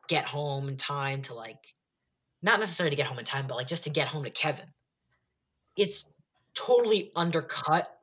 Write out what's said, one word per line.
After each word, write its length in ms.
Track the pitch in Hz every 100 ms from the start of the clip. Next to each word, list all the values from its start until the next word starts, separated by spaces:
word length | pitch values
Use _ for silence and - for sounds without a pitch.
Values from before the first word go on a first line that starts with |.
| -
get 180 | 165 -
home 440 | 147 147 139 139
in 80 | 135
time 440 | - 143 135 135
to, 100 | 135
like, 420 | 117 113 113 - _ _ _ _ _ _ _
not 180 | 185 214
necessarily 320 | 208 170 165
to 60 | 143
get 100 | 131
home 120 | 127
in 60 | 113
time, 220 | 135 135
but, 80 | 120
like, 100 | 127
just 180 | 170 151
to 60 |
get 180 | 151 131
home 160 | 156 131
to 60 |
Kevin. 420 | - 156 135 - _ _ _ _ _ _ _ _ _ _ -
It's 340 | 202 - - _ _ _ _
totally 580 | - - 240 226 214 - -
undercut 840 | 170 160 139 - 151 160 - -